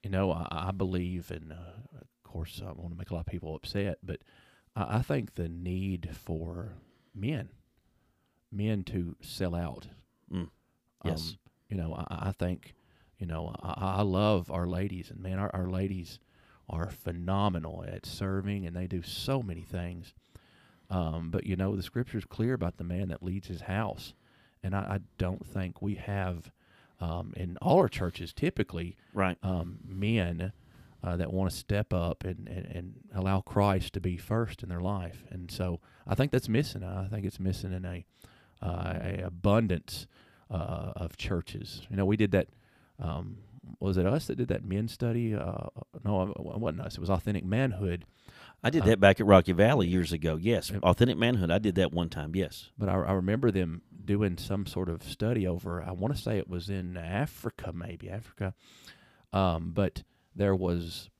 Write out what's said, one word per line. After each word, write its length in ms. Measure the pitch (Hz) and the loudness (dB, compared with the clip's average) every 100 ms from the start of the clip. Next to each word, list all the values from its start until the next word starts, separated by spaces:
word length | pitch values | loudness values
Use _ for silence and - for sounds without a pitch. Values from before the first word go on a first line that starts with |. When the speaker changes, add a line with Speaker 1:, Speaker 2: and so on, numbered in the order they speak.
Speaker 1:
You 80 | 101 | 0
know, 220 | 95 95 | 0 2
I, 360 | 80 - 80 92 | 0 -2 -4 -4
I 20 | |
believe, 600 | 98 95 92 90 90 82 | -2 0 0 0 -4 -6
and, 220 | 85 80 | -12 -10
uh, 440 | 82 87 95 127 143 | -14 -14 -16 -18 -20
of 220 | - _ - | -20 _ -14
course, 320 | 85 82 - 95 | -10 -8 -10 -12
I 60 | |
wanna 220 | 76 87 | -10 -10
make 160 | 85 95 | -10 -6
a 40 | |
lot 60 | 85 | -6
of 60 | - | -4
people 280 | 90 78 | -6 -6
upset, 440 | 78 - 101 98 82 | -8 -4 -2 -2 -4
but 180 | 92 - _ - - _ _ | -8 -10 _ -20 -20 _ _
I, 240 | - 78 113 | -6 0 0
I 40 | |
think 320 | 127 143 - | 0 -2 -4
the 140 | - 85 | -6 -6
need 640 | 85 87 92 95 92 82 | -4 -4 -2 -2 -4 -6
for 600 | - - 80 82 87 92 - _ _ _ | -12 -6 -6 -6 -8 -10 -14 _ _ _
men, 360 | 98 110 143 - - _ _ _ _ _ _ _ _ _ | -6 -4 -4 -8 -16 _ _ _ _ _ _ _ _ _
men 300 | 101 107 107 | -2 0 0
to 320 | 87 98 85 - | -2 -4 -4 -6
sell 340 | - - 92 | -14 -4 -2
out. 340 | 85 85 60 - - _ _ _ | 0 -4 -6 -16 -20 _ _ _
Speaker 2:
Mm. 160 | 92 82 _ _ _ _ _ | -6 -6 _ _ _ _ _
Yes. 160 | 82 80 80 | -4 -4 -6
Speaker 1:
Um, 80 | - _ _ _ | -12 _ _ _
you 80 | 98 | -4
know, 180 | 82 | -4
I, 340 | 65 - 87 95 | -6 -8 -4 -4
I 40 | |
think, 420 | - 90 90 - - _ _ _ _ | -2 -2 -2 -8 -20 _ _ _ _
you 80 | 87 | -6
know, 280 | 80 80 - | -4 -4 -8
I, 340 | - - 95 95 | -8 -4 0 2
I 40 | |
love 480 | 101 92 107 101 87 | 4 4 4 4 0
our 160 | 85 87 | -2 0
ladies, 440 | 87 98 92 - | 0 -2 -4 -10
and 100 | 82 | -10
man, 180 | 92 95 | -6 -2
our, 120 | 101 | -2
our 160 | 95 90 | -2 0
ladies 500 | 92 98 95 82 - _ _ _ - - | 0 0 -2 -8 -14 _ _ _ -20 -8
are 200 | 82 87 | -4 -4
phenomenal 960 | - - 87 87 98 104 87 80 85 85 | -4 -6 -4 0 2 2 0 -4 -8 -10
at 200 | 90 - | -10 -10
serving, 580 | - 98 95 98 101 87 | -6 -2 -2 -2 -4 -4
and 80 | |
they 120 | 90 90 | -6 -4
do 160 | 90 | -4
so 400 | 82 - - 135 | -6 -6 -2 -2
many 200 | 107 82 | -2 -8
things. 520 | 82 92 87 87 - - _ - _ _ _ _ _ | -6 -6 -6 -8 -14 -20 _ -20 _ _ _ _ _
Um, 420 | 92 82 80 82 | 0 0 -2 -2
but, 140 | 87 | -4
you 120 | - 92 | -2 0
know, 200 | 95 101 | 0 0
the 60 | |
scripture's 420 | 90 113 127 113 | -2 -4 -2 -4
clear 300 | - - 117 | -6 -2 0
about 220 | 127 87 - | 2 -2 -2
the 60 | |
man 240 | 87 90 92 | -4 -2 -2
that 140 | 80 | -4
leads 260 | 92 95 - | -4 -4 -6
his 140 | 85 | -8
house. 520 | - 95 110 - - - _ _ _ _ | -2 -2 -2 -6 -12 -18 _ _ _ _
And 120 | 92 | -2
I, 40 | 98 | -2
I 220 | 95 98 - - | 0 -4 -6 -2
don't 260 | 90 95 - | -2 -2 -6
think 340 | 98 92 - | -4 -4 -4
we 140 | 104 101 | -4 -4
have, 540 | - 101 92 87 - _ _ _ _ _ | -4 -2 -2 -4 -8 _ _ _ _ _
um, 320 | 85 85 92 - | -4 -4 -6 -6
in 200 | 90 90 | -6 -2
all 160 | - 170 | 6 6
our 100 | 175 | 6
churches 440 | - 87 - 85 | 2 -2 -2 -10
typically, 640 | - 156 - 101 85 87 - _ | -2 -2 0 -2 -2 -6 -10 _
Speaker 2:
Right. 240 | 107 95 92 | 0 0 2
Speaker 1:
um, 360 | 95 90 85 - - | -2 0 -2 -8 -10
men, 680 | 92 104 113 87 85 90 - - - - - | -2 2 2 2 -2 -4 -6 -20 -20 -20 -8
uh, 140 | 87 87 | -4 0
that 160 | 85 | 0
wanna 180 | 92 95 | 2 0
step 420 | - - 101 107 | -2 -2 0 2
up 320 | 90 85 - | 2 2 -2
and, 220 | 95 92 - | -4 -6 -6
and, 180 | 92 85 | -8 -6
and 280 | 85 87 - - | -8 -8 -12 -8
allow 260 | 95 95 95 | -2 2 2
Christ 540 | - 104 101 95 - | 2 2 4 4 0
to 60 | 95 | -2
be 160 | 90 87 | -2 -4
first 460 | - 110 113 - | -2 0 0 -4
in 60 | 87 | -6
their 120 | 87 | -2
life. 440 | 92 101 87 92 - | -2 -2 -6 -12 -12
And 200 | 90 87 | -12 -10
so 300 | - 92 85 - - - | -4 -2 -4 -8 -18 -2
I 80 | |
think 160 | 120 139 | 2 4
that's 180 | 127 - | 2 4
missing. 340 | 110 147 98 | 2 2 -4
I 220 | 90 95 95 | -6 -4 -4
think 160 | 107 | -2
it's 160 | 98 - | -4 -2
missing 320 | 95 90 92 | -2 0 -4
in 120 | 92 | -4
a, 200 | 90 87 - _ - - _ _ | -6 -8 -12 _ -20 -20 _ _
uh, 360 | - 87 87 87 | -4 -2 -2 -2
a 200 | 92 92 92 | -4 -4 -6
abundance, 800 | 87 101 107 110 87 - - - - - - _ | 0 6 6 6 0 -2 -12 -12 -20 -20 -20 _
uh, 420 | 90 - 87 - - | -4 -4 -4 -6 -6
of 200 | 87 - | -6 -6
churches. 640 | - 87 - 101 - - - | -2 -2 -2 -10 -10 -12 -4
You 60 | 98 | 2
know, 80 | |
we 120 | 95 107 | 4 6
did 160 | 104 | 6
that, 160 | 92 - _ _ _ _ - | 4 2 _ _ _ _ -6
um, 400 | 87 78 95 101 - - - - | -4 -4 -6 -12 -18 -20 -16 -4
was 180 | 98 92 | 0 4
it 80 | |
us 220 | 92 123 - | 4 2 0
that 80 | - | -2
did 120 | 123 | 0
that 160 | - | -2
men 240 | 107 98 113 | 0 -2 -2
study? 440 | - 120 117 117 | -2 0 0 0
Uh, 340 | 104 90 - - - - - | 0 -2 -4 -8 -12 -16 -6
no, 180 | 101 101 | 0 2
it 180 | 98 - | 0 -2
wasn't 400 | - 98 113 80 | -6 -2 -2 -2
us. 140 | - | -6
It 60 | - | -4
was 80 | 87 | 0
Authentic 360 | 92 107 101 | 2 2 -2
Manhood. 600 | 90 107 135 92 98 87 - _ - - - - | 2 2 2 0 -2 -2 -6 _ -20 -20 -20 -2
Speaker 2:
I 60 | 123 | 2
did 120 | 156 | 4
Speaker 1:
Uh, 40 | 98 | 6
Speaker 2:
that 140 | 107 | 10
back 200 | 98 98 | 10 10
at 60 | 104 | 10
Rocky 260 | 95 87 | 10 10
Valley 340 | 87 110 139 87 | 6 8 8 4
years 260 | 90 82 | 4 2
ago, 240 | 85 80 80 | 0 0 2
yes. 340 | 98 110 - | 2 2 0
Speaker 1:
Yep. 120 | 98 | 4
Speaker 2:
Authentic 340 | 90 - 120 82 | 6 8 6 6
Manhood, 340 | 117 120 85 | 4 4 4
I 60 | 90 | 4
did 180 | 110 90 | 4 4
that 160 | 85 | 2
one 160 | 82 82 | 2 -2
time, 260 | 80 76 | -2 -2
yes. 360 | 90 87 - - - | 0 0 -4 -16 -2
Speaker 1:
But 120 | 101 | 0
I, 60 | |
I 180 | 92 80 | 2 2
remember 380 | 95 92 113 127 | 2 2 4 4
them 300 | 95 87 85 _ - | 4 0 -4 _ -12
doing 320 | 95 101 104 87 | 0 2 2 0
some 280 | - 98 92 | -2 -2 -2
sort 220 | 90 90 | -2 -2
of 160 | 82 | -4
study 420 | - - 107 120 92 | -8 -2 0 2 2
over, 360 | 87 87 87 | 0 -2 -4
I 100 | 82 | -4
wanna 240 | 90 107 139 | -2 -2 -2
say 200 | - 107 | 0 -2
it 100 | - | -2
was 200 | 90 90 | -6 -4
in 280 | 98 90 87 | -4 -4 -6
Africa, 760 | 82 101 151 - - - - | -4 -2 -2 -4 -8 -6 -8
maybe, 380 | 85 85 85 95 | -8 -8 -10 -8
Africa. 440 | 98 113 - 98 - - - - - - _ _ | -8 -10 -6 -6 -6 -20 -20 -20 -20 -20 _ _
Um, 380 | 98 95 82 85 | 4 4 2 0
but 300 | 87 95 - - _ _ | 2 0 0 -16 _ _
there 220 | - 101 95 | 0 4 4
was 540 | 90 87 82 - - | 4 2 0 -8 -14